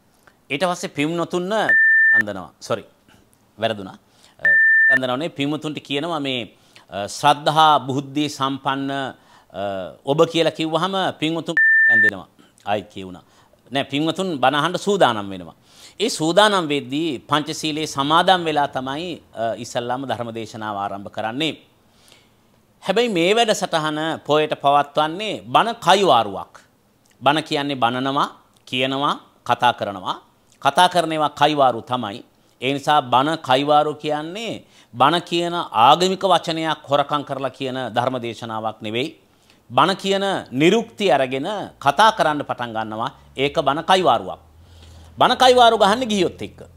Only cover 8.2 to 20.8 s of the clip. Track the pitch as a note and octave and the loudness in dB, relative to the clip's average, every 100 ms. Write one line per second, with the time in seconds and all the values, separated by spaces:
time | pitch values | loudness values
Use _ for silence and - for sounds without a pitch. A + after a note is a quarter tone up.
8.2 | D3 - C3+ C3+ C#3+ C3+ C#3 C#3 C3 - | -4 -2 -4 -4 -4 -4 -4 -6 -8 -10
9.2 | _ _ _ - G2+ G2 F2 C2+ - C#3+ | _ _ _ -8 -6 -6 -8 -10 -2 2
10.2 | E3 E3 D#3+ D#3+ D#3+ D#3+ F3+ F#3+ F3 A#2+ | 2 2 -2 -2 -4 -2 -2 -2 -4 -4
11.2 | D#3 E3 D#3 E3 - - - - - F#2+ | -4 -4 -4 0 2 2 2 2 0 -2
12.2 | E2 _ _ _ - G#2+ F#2+ - F#2+ F2 | -10 _ _ _ -4 -4 -4 -12 -14 -14
13.2 | - _ _ _ _ C3 C3 C#3+ D#3+ D#3 | -20 _ _ _ _ -6 -4 -2 -2 -2
14.2 | F#3+ D3+ B2+ D3 D3+ F3+ - G3 D3+ A2 | -4 0 0 2 0 -2 -2 2 2 2
15.2 | G2 F#2+ E2+ - _ _ - - G#3+ - | -4 -10 -14 -20 _ _ -20 -6 -4 -2
16.2 | D#3+ F3 G#3+ G3 D#3+ C#3+ B2 C#3 E3 B2 | 2 4 4 4 0 -4 -4 -4 -4 -6
17.2 | - D3 D3 D3+ D#3 D3+ D#3 - C#3 D#3+ | -2 -2 -2 -6 -6 -6 -6 -4 2 4
18.2 | F3+ F#3 E3 D3+ C#3+ C#3 C3 C#3+ F3+ D#3 | 4 4 2 0 -2 -4 -8 -8 -10 -12
19.2 | - - A2+ G#2 A2+ C3 A#2+ B2 C3+ A2 | -14 -6 -6 -6 -6 -6 -6 -6 -4 -6
20.2 | A#2 A2+ G#2+ A2+ G#2+ G2+ | -6 -8 -12 -10 -8 -6